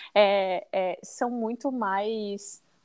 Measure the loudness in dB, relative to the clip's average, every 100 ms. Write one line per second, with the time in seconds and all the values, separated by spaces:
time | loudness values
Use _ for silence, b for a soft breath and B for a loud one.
0 | B 6 6 6 2 -2 -2 -2 0 -2
1 | -8 -4 -2 -2 -4 -2 -4 -2 -2 0
2 | -2 -2 -4 -6 -10 -16 _ _